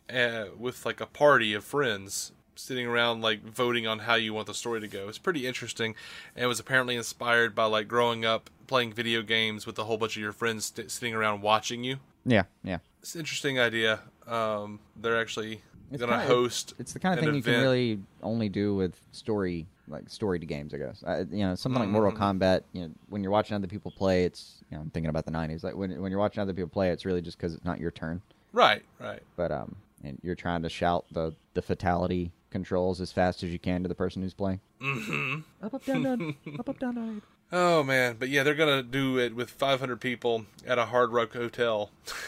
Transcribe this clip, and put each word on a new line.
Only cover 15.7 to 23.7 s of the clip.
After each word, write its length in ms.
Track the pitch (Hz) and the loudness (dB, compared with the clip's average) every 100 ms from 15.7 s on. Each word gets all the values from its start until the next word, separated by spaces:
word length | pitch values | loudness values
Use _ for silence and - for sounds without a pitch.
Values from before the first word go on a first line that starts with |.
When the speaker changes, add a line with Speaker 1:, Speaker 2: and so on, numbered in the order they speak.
| - - | -20 -12
Speaker 2:
It's 100 | 117 | -4
Speaker 1:
gonna 160 | 120 117 | 0 2
Speaker 2:
kinda, 100 | 139 | 4
Speaker 1:
host 400 | 123 120 - - - | 4 4 -2 -8 -10
Speaker 2:
it's 140 | 123 | -12
the 60 | - | -2
kind 140 | 185 | 0
of 60 | 175 | 2
Speaker 1:
an 100 | 156 | 2
Speaker 2:
thing 60 | 143 | 2
you 60 | |
can 100 | 117 | 4
Speaker 1:
event. 100 | 123 | 4
Speaker 2:
really 360 | 131 127 120 107 95 - | 4 4 2 -2 -6 -10
only 260 | 92 117 107 | -4 -2 0
do 260 | 98 104 98 | 2 2 2
with 240 | 92 - - | 0 -2 -18
story, 540 | - - 104 92 85 80 _ - | -10 -2 0 0 -2 -8 _ -14
like, 220 | 73 - | -14 -12
storied 360 | - 104 87 78 | -4 0 0 -2
games, 260 | 76 73 | -6 -6
I 40 | 71 | -6
guess. 260 | 67 - - | -8 -6 -4
I, 140 | 82 | -2
you 260 | 92 104 95 | -2 0 0
know, 100 | 90 | 0
something 240 | 131 127 | 0 0
like 100 | 101 | 2
Mortal 220 | 104 104 | 4 4
Speaker 1:
Mm-hmm. 300 | 107 101 95 | 2 2 4
Speaker 2:
Kombat, 200 | 92 92 - | 4 4 0
you 80 | 90 | -10
know, 80 | 82 - - | -10 -12 -10
when 140 | 101 | -4
you're 80 | 95 | 0
watching 240 | 104 107 104 | 2 2 -2
other 120 | |
people 240 | 92 | -4